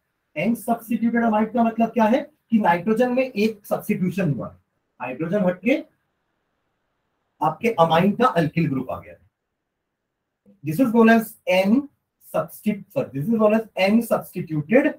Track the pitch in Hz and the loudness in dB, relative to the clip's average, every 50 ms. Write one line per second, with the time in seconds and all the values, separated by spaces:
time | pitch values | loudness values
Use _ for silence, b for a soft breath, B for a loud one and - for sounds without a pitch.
0 | _ _ _ _ _ _ _ 151 170 220 233 - - - 226 - - - 240 214 | _ _ _ _ _ _ _ -4 -2 -2 -2 -4 -2 -4 -4 -4 -4 -6 -4 -2
1 | 226 233 240 233 233 226 214 214 220 220 - 240 226 226 220 - 233 220 - 240 | -2 0 0 0 0 0 0 0 -2 0 0 0 0 0 0 0 -2 -2 0 0
2 | 220 214 240 294 285 - _ _ _ _ 233 214 208 185 175 175 175 220 220 220 | 2 2 2 0 -2 -6 _ _ _ _ 0 2 2 2 0 0 0 -2 0 0
3 | 254 247 247 254 262 254 - 202 208 220 - - _ - 214 - - - 214 151 | 0 0 0 -2 -2 -2 -2 -2 -2 -2 -2 -6 _ -6 -6 -6 -4 -4 -4 -2
4 | 180 180 - 196 185 156 131 107 101 - - _ _ _ _ _ _ _ _ _ | -2 -4 -2 -2 -2 -2 -2 -4 -8 -12 -14 _ _ _ _ _ _ _ _ _
5 | - - - - 160 165 202 208 185 180 180 - - 233 277 320 311 _ _ _ | -12 -12 -8 -8 -6 -4 -2 0 0 0 -2 -2 0 0 0 0 -2 _ _ _
6 | _ _ _ _ _ _ _ _ _ _ _ _ _ _ _ _ _ _ _ _ | _ _ _ _ _ _ _ _ _ _ _ _ _ _ _ _ _ _ _ _
7 | _ _ _ _ _ _ _ _ - 160 - - - 226 - - 165 165 160 165 | _ _ _ _ _ _ _ _ -4 -4 -4 0 -2 -2 2 2 2 4 4 2
8 | 185 202 202 - 240 269 - 175 160 147 - 160 165 139 135 131 127 - - 90 | 2 2 2 2 0 2 2 2 -2 0 0 -2 -2 0 -2 -4 -6 -8 -10 -12
9 | - - - _ _ _ _ _ _ _ _ _ _ _ _ _ _ _ _ _ | -12 -18 -20 _ _ _ _ _ _ _ _ _ _ _ _ _ _ _ _ _
10 | _ _ _ _ _ _ _ _ _ _ _ _ - 139 156 160 269 233 214 233 | _ _ _ _ _ _ _ _ _ _ _ _ -8 -6 0 0 0 2 4 6
11 | 226 226 226 226 226 - - _ _ - 185 185 190 190 226 277 294 - _ _ | 6 6 6 4 2 -2 -12 _ _ 0 0 2 4 4 2 2 0 -4 _ _
12 | _ _ _ _ _ - - - - - - - - 208 208 202 - _ _ 139 | _ _ _ _ _ -6 -6 -6 -6 -6 -12 -6 -4 -4 -4 -4 -8 _ _ -6
13 | 117 - 123 139 147 202 233 220 214 208 214 220 220 - _ - 185 196 214 233 | -6 -6 -6 -8 -4 -2 0 2 2 2 2 0 -2 -4 _ -2 0 2 2 2
14 | 233 - 220 - - - - 185 156 - 156 151 147 - 214 269 311 302 - | 2 0 -4 -4 -4 -8 -10 -10 -8 -6 -6 -6 -4 2 2 4 4 2 -4